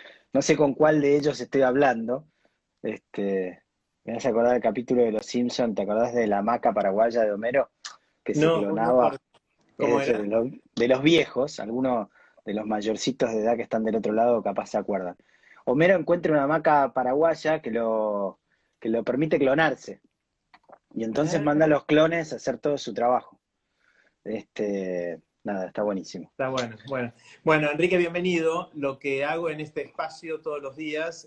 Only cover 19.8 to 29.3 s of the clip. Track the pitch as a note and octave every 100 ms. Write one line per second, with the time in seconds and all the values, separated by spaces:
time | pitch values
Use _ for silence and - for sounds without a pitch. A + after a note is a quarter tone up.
19.8 | - G2 _ _ _ _ _ - _ -
20.8 | _ - A2+ A2 D#3 D#3+ D3 D3 D#3+ C#3+
21.8 | - D3+ D#3+ E3+ D#3 A#2+ - B2 D3 C#3+
22.8 | - G2+ A#2+ B2 - _ _ _ _ _
23.8 | _ _ _ _ G#2 G#2+ - - G#2 G2
24.8 | F#2 F2+ F2 E2 _ _ G#2 G2 F#2 -
25.8 | G#2 F#2+ - F#2 - - C3 C3 A#2+ A2
26.8 | C3 C3+ A#2+ - - - E3 D#3 D3+ D3+
27.8 | F3+ F#3 E3+ F3 F#3 E3+ D#3+ E3 F#3 D3+
28.8 | C#3 B2+ C#3+ C3+ C#3+